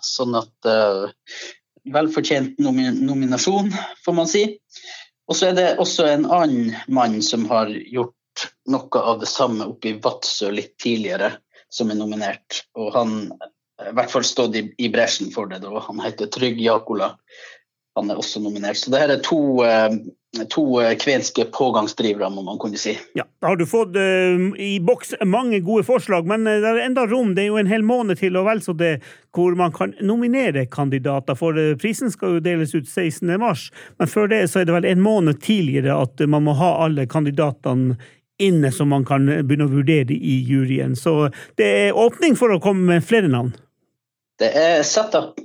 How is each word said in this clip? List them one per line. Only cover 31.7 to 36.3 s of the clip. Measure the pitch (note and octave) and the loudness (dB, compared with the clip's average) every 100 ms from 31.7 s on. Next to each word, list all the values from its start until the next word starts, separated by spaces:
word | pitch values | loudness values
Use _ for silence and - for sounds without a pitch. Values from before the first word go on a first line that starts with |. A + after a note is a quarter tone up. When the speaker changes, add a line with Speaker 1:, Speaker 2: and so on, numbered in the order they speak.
| D3 | 0
Speaker 2:
prisen | G#3+ A3 B3+ | -2 -2 -4
skal | - F#3+ | -2 -2
jo | E3+ | 0
deles | E3 E3+ D#3 | 0 0 0
ut | E3 C3 | -2 -4
sekstende | - E3+ - F3 F#3 | -4 -4 -2 -2 0
mars, | A#3 D#3 - - - - | 0 -2 -6 -20 -16 -4
men | E3+ | -2
før | - G#3 | 0 2
det | A3 F3+ | 2 2
så | G3 | 2
er | |
det | F3 | 2
vel | F3 G3 | 2 2
en | F3+ | 4
måned | G3+ A3 D#3+ D3+ | 4 4 2 0
tidligere | - G#3+ D#3 C#3 C3+ D3 | 0 0 2 0 0 0
at, | C3 - | -2 0
eh, | |
man | D3 | 0